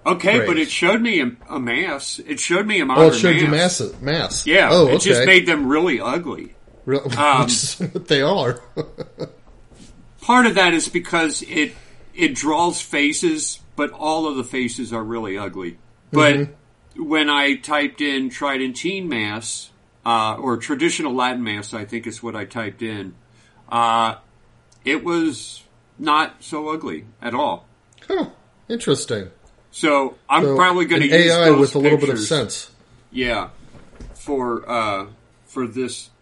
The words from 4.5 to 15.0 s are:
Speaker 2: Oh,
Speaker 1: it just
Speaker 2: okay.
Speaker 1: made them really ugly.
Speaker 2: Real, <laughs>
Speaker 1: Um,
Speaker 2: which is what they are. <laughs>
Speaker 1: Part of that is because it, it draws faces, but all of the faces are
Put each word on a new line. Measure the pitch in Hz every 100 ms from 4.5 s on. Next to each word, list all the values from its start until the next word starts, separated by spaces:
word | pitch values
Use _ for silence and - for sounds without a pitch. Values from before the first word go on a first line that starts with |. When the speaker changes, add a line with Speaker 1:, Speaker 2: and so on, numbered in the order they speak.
| 185 160
Speaker 2:
Oh, | 180 143
Speaker 1:
it | 156
just | 190 120
Speaker 2:
okay. | 131
Speaker 1:
made | 185 170
them | 156 131
really | 151 175 117
ugly. | 104 151 160 95 - - - - -
Speaker 2:
Real, | 135 135
<laughs> | 120
Speaker 1:
Um, | 147 131
Speaker 2:
which | 120
is | 120 - -
what | 180 - -
they | 143
are. | 143 196 123 120 - -
<laughs> | - - - - - - - - - - - - - -
Speaker 1:
Part | - 247 240
of | 190
that | 180
is | 165 -
because | 175 175 170 160 -
it, | - 151 147 - - - - -
it | 160 127
draws | 143 156 175 165
faces, | - 151 147 151 175 156 - - - -
but | 147
all | - 156 160 156
of | 135
the |
faces | 120 131 123 117 113
are | 117